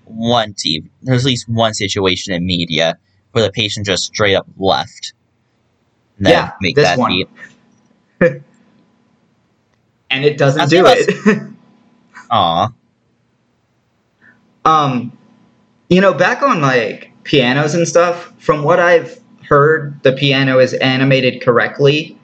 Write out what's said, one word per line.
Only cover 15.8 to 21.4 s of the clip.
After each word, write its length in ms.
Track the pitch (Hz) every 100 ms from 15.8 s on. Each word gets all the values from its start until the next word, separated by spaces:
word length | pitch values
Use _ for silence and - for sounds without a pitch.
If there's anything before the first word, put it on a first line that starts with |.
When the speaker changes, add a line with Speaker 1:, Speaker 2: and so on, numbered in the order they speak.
| -
Speaker 2:
you 140 | 180
know, 140 | 196 156
back 260 | 185 247
on, 200 | 277 196
like, 500 | 139 127 104 - - _ -
pianos 500 | 143 123 139 151 170
and 120 | 165
stuff, 460 | 170 175 170 - _
from 240 | - 151
what 160 | 147 180
I've 400 | 175 170 - - _ _ -
heard, 540 | 143 147 156 143 -
the 100 | 175
piano 440 | 170 139 135 135 131
is 160 | 127
animated 680 | - 131 131 135 135 123 107